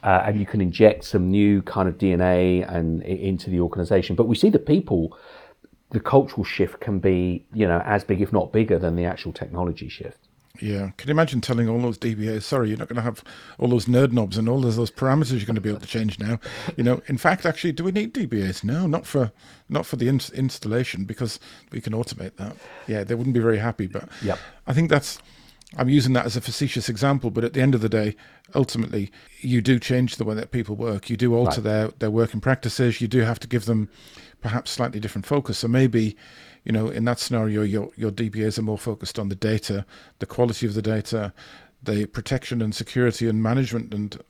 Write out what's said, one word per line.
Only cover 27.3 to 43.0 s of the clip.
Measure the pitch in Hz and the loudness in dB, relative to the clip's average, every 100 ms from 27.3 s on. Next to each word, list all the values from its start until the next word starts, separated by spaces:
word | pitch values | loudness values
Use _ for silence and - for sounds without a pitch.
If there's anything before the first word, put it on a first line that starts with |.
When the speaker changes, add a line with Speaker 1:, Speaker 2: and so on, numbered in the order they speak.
Speaker 2:
but | 101 | -2
at | 117 | -2
the | 135 | 2
end | 135 127 | 4 4
of | |
the | 107 | 2
day, | 110 107 - - - _ | 2 0 -4 -14 -20 _
ultimately, | 143 127 117 110 104 101 - - - | 0 0 0 -2 -2 -6 -10 -20 -10
you | 131 123 | 0 2
do | 113 123 | 4 2
change | - 127 127 - | 2 0 0 -2
the | |
way | 107 | -4
that | 107 117 | -4 -4
people | 123 104 | -4 -4
work. | 104 117 101 - | -4 -4 -4 -4
You | 113 | 0
do | 123 117 | 2 4
alter | 123 123 | 2 2
Speaker 1:
Right. | |
Speaker 2:
their, | 107 107 110 - | 0 0 0 -2
their | 110 | -2
working | 110 117 110 | 2 0 0
practices. | 131 131 117 - 123 110 | 0 0 -2 0 0 0
You | 113 | 0
do | 123 | 2
have | 113 113 | 2 0
to | 120 | -4
give | 120 107 | -4 0
them | 113 107 - - - - - | -2 -2 -8 -20 -20 -20 -10
perhaps | 110 117 - | -6 -4 -6
slightly | - 120 107 | -4 -4 -4
different | 104 107 - | -8 -8 -2
focus. | 143 135 107 | -2 -2 -4
So | 117 | 0
maybe, | 127 131 113 110 - - - - - | 4 4 4 0 -4 -18 -20 -20 -16
you | - | -2
know, | 110 110 | -2 -2
in | - 117 | -2 -2
that | 120 | -2
scenario, | - 120 110 107 | -2 -2 0 0
your, | 107 104 101 - | 0 -2 -4 -6
your | 110 | -6
D | 98 113 | -2 -4
B | 107 | -2
As | 107 113 | -2 -2
are | |
more | 110 104 | -4 -4
focused | 120 104 - - | -6 -8 -8 -6
on | 101 | -6
the | |
data, | 98 110 107 - 101 - - - - | -2 0 -2 -2 -6 -6 -16 -20 -12
the | - | -8
quality | - 123 107 117 | 0 0 0 -4
of | |
the | 104 | -2
data, | 107 110 - 113 101 - - - - _ | -2 -2 -2 -4 -4 -10 -20 -20 -20 _
the | - 104 107 | -4 -2 -2
protection | - - 131 - 120 | -6 -4 -4 -4 -4
and | 107 | -2
security | - - 127 | -4 -4 2